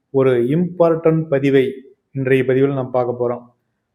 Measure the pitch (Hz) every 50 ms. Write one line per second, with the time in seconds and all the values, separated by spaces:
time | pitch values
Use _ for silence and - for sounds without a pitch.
0 | _ _ - 135 131 131 127 120 120 127 147 170 180 170 175 - 170 165 165 165
1 | 165 160 160 160 160 160 143 139 139 139 135 135 131 135 - - - - _ _
2 | _ _ - 135 131 127 135 131 123 127 131 131 135 143 143 131 127 123 123 123
3 | 123 120 117 117 123 120 120 120 - _ _ _ _ _ _ _ _ _ _